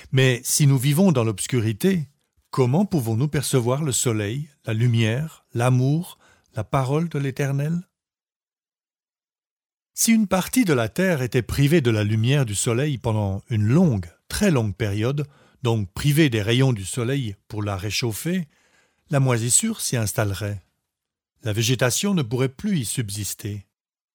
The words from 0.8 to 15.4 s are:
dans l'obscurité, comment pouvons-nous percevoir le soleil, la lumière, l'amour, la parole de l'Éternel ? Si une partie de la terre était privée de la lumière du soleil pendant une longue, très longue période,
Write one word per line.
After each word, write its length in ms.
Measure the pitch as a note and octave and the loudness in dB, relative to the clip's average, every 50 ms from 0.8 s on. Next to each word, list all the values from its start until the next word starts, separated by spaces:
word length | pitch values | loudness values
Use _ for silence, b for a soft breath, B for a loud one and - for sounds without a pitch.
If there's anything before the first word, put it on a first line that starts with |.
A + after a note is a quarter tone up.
| A#2 D3 C#3+ E3+ G3+ F#3+ | 2 0 2 4 4 4
dans 120 | D3 B2+ A2 | 4 4 2
l'obscurité, 840 | A2+ G2+ - - - C3+ A#2+ G#2 A2 G#2+ - - G3 F#3+ E3+ C#3 - _ _ _ _ _ _ _ - | 0 -2 -4 -4 -2 -2 0 0 0 -2 0 0 0 0 0 -4 -8 _ _ _ _ _ _ _ -8
comment 360 | - C#3+ C3 A#2+ C3+ F3+ G#3+ | 0 0 2 2 4 2 0
pouvons-nous 420 | - F#3+ D3 A2 A2+ A2+ A2 C#3+ | 2 0 0 0 0 0 0 -2
percevoir 560 | D3 D3+ C#3+ - - D3 C3 A2+ A#2+ C3 C#3 E3 | 0 -2 -2 -2 0 0 0 2 2 -2 0 -2
le 80 | C#3+ | -2
soleil, 580 | - - - B2+ A2 G#2+ G#2 G2+ A#2+ C#3+ D#3 - _ _ - | -2 -2 0 0 -2 -2 -2 -4 -6 -8 -10 -12 _ _ -8
la 80 | A#2+ A2 | -4 -2
lumière, 720 | A2 B2 B2 A2+ A#2 A2+ G#2+ A2+ C#3 D#3 D#3 - - _ _ - | 0 2 2 4 4 2 2 0 -2 -4 -8 -10 -18 _ _ -4
l'amour, 640 | A#2 A#2+ B2+ B2+ B2 B2+ C3+ D3 E3 F3 - - b b b b b b b - | 0 2 4 4 4 2 2 0 0 -4 -6 -14 b b b b b b b -10
la 100 | A2+ G#2 | -10 -6
parole 460 | - - C3+ C3 B2 C#3+ D#3 F3 E3 | -2 -2 -2 0 0 -2 -2 -2 -2
de 100 | D#3 C#3+ | -4 -4
l'Éternel ? 680 | C#3 C3+ B2+ - C#3+ C3+ C#3 C#3 C#3+ D#3 E3+ F3 - _ _ _ _ _ _ _ _ _ _ _ _ _ _ _ _ _ _ _ _ _ _ _ _ _ _ _ _ _ _ _ _ _ _ _ _ _ _ _ _ _ - | -6 -4 -4 -4 -4 -2 -2 -2 -2 -2 -4 -6 -6 _ _ _ _ _ _ _ _ _ _ _ _ _ _ _ _ _ _ _ _ _ _ _ _ _ _ _ _ _ _ _ _ _ _ _ _ _ _ _ _ _ -4
Si 180 | - - A3+ | -2 2 2
une 160 | A3+ A3 G#3+ | 4 2 4
partie 380 | - F#3+ F#3 E3+ - - C4 A#3 | 2 0 0 0 0 0 0 2
de 80 | F3 C#3+ | 2 2
la 160 | A#2+ A2+ G#2 | 0 0 -2
terre 320 | - F3+ F#3 F#3+ E3+ C3 | -2 -2 0 0 0 0
était 200 | B2+ A#2 - B2+ | -2 0 0 -2
privée 400 | G#2 - - - C#3+ C#3 D3 D#3 | -2 -2 0 0 2 4 4 4
de 80 | B2 A#2+ | 4 2
la 140 | A2 G#2+ G#2 | 2 2 0
lumière 420 | G2+ A2 A2 A2 B2 C#3+ D3 C3 | 0 0 0 2 2 2 2 0
du 100 | G#2+ G2+ | -2 -2
soleil 420 | - - B2 A2+ A#2+ D3 D#3 C3+ | -4 -2 -2 0 0 -2 -2 -4
pendant 460 | G#2 - A#2 G#2+ G#2+ G#2 G2 F#2+ G2+ - - | -4 -2 -2 -2 0 -2 -2 -4 -6 -6 -4
une 160 | B2 G#2+ G2+ | -2 0 0
longue, 460 | A2 B2+ E3+ F#3+ D3+ A2+ F#2+ F2 - _ _ _ | 2 4 4 4 4 2 -2 -4 -8 _ _ _
très 240 | - - - G#3 G3 | -10 -4 0 2 2
longue 240 | D3+ B2 A2 G2+ F#2 | 2 2 0 0 -4
période, 520 | - A2+ G2+ G2+ G#2+ A2 B2 C#3+ D3 C#3+ b b b | -4 -4 -4 -2 -2 -2 -2 -2 -4 -6 b b b